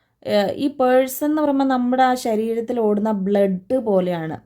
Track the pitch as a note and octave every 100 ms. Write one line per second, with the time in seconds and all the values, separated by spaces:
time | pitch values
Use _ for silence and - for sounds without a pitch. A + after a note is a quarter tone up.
0 | _ _ - G#3 G3 - C#4 C#4 B3+ B3+
1 | C4 C4 D4 D4+ D4 C#4 C4+ B3+ B3 C4
2 | C4 B3 A#3+ G#3+ A3+ A3+ A3+ A#3+ G#3+ G#3
3 | G#3+ G3+ F#3+ G3+ G3 F#3 - C4 A3 F#3+
4 | F3+ E3+ D#3+ C#3